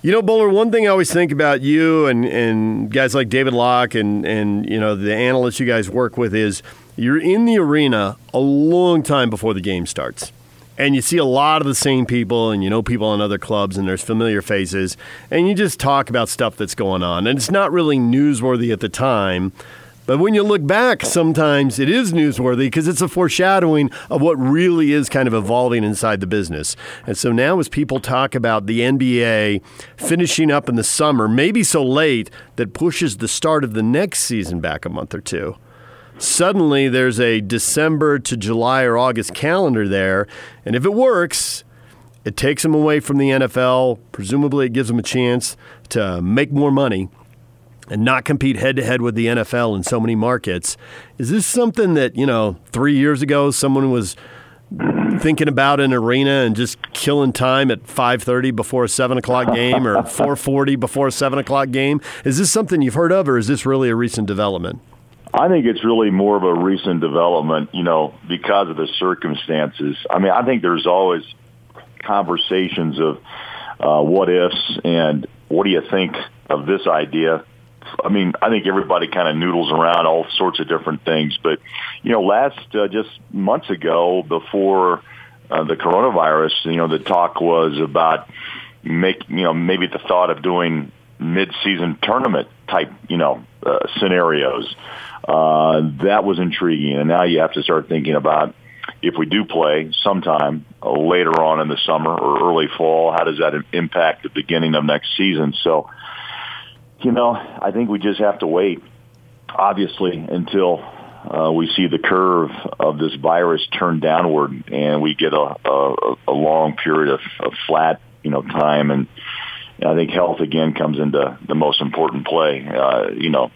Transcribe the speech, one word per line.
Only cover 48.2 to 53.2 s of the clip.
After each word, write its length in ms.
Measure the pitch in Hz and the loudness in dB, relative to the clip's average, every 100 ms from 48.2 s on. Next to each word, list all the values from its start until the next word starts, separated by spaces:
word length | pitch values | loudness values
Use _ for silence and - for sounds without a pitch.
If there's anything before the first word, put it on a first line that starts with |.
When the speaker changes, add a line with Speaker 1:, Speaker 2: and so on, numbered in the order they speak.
Speaker 1:
compete 320 | - 143 135 113 | 0 0 0 0
head-to-head 440 | 131 135 120 127 | 0 0 -2 0
with 120 | 120 | 0
the 140 | 110 113 | 0 0
N 100 | 120 | 0
F 160 | 107 | 0
L 200 | 123 117 | 0 0
in 80 | 101 | -2
so 180 | 90 120 | -2 -2
many 140 | 113 | 0
markets. 600 | 113 113 123 - 90 - - - - - - | 0 0 -2 -2 -4 -6 -10 -14 -20 -20 -8
Is 120 | 123 | -2
this 160 | 208 - | -2 0
something 480 | 240 233 226 202 | 0 0 2 2
that, 220 | 156 131 127 | 2 0 0
you 100 | 139 | 0
know, 300 | 117 107 90 - | 2 0 -2 -8
three 240 | 120 139 143 | -2 2 4
years 260 | 143 143 | 2 2